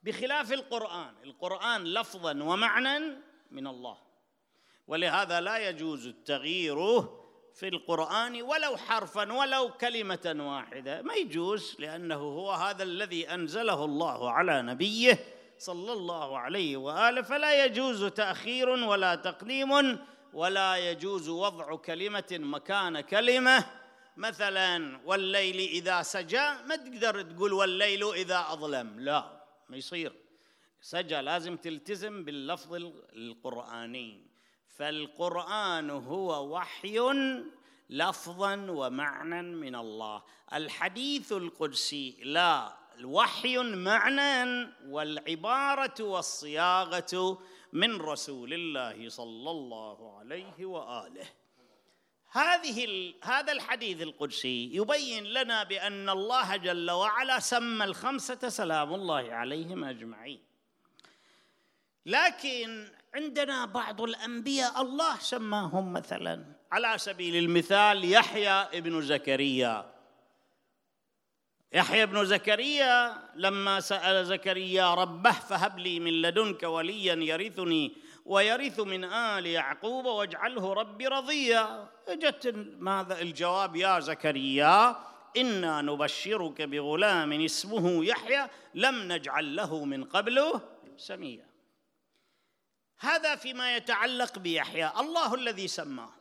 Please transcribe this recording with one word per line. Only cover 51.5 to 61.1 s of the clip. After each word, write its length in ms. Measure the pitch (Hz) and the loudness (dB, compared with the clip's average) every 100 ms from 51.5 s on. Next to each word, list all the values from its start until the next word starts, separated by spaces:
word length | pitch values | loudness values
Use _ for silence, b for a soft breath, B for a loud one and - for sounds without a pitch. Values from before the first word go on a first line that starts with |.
| b b b b b b b _ | b b b b b b b _
هذه 540 | 233 311 349 330 220 240 | 0 4 4 2 -4 -4
ال-، 300 | 190 180 - | -4 -8 -10
هذا 280 | - 262 294 | -2 -2 0
الحديث 500 | 285 - 240 226 170 | -4 -2 -4 -4 -6
القدسي 680 | 160 - 147 - 131 123 120 | -8 -6 -6 -4 -4 -4 -4
يبين 500 | 165 208 294 269 226 | -2 0 0 -2 -6
لنا 400 | 208 240 247 226 | -4 -4 0 -2
بأن 460 | 196 196 196 202 196 | -2 -4 -4 -4 -2
الله 460 | 190 208 254 202 196 | -2 0 0 0 -2
جل 360 | 180 175 170 | -2 -2 0
وعلا 480 | 175 208 214 262 254 | 2 2 2 2 0
سمى 460 | - 240 233 220 202 | 2 0 0 -2 -2
الخمسة 640 | 185 240 269 - 254 247 | -2 -4 -4 -6 -6 -6
سلام 440 | 208 185 156 147 | -4 -2 0 0
الله 400 | 180 185 151 120 | -2 -2 -2 -2
عليهم 500 | 117 123 147 165 185 | -4 -4 -6 -6 -8
أجمعين، 600 | 143 123 113 107 120 135 _ _ _ _ _ b b | -8 -10 -12 -16 -16 -18 _ _ _ _ _ b b